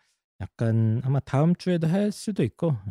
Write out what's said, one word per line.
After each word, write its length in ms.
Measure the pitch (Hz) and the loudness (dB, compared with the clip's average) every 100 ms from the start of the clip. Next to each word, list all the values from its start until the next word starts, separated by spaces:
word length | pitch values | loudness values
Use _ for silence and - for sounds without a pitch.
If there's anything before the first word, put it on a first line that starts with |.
| _ _ _ - | _ _ _ -14
약간 600 | 98 - 117 113 113 113 | -12 -2 0 2 2 0
아마 160 | 131 139 | 0 -2
다음 340 | - 135 160 | 0 2 2
주에도 320 | 175 - 175 160 | 2 0 0 2
할 240 | 190 208 | 0 0
수도 300 | - - 196 | -4 -6 -2
있고, 340 | 131 - 170 123 101 | -2 0 -2 -2 -4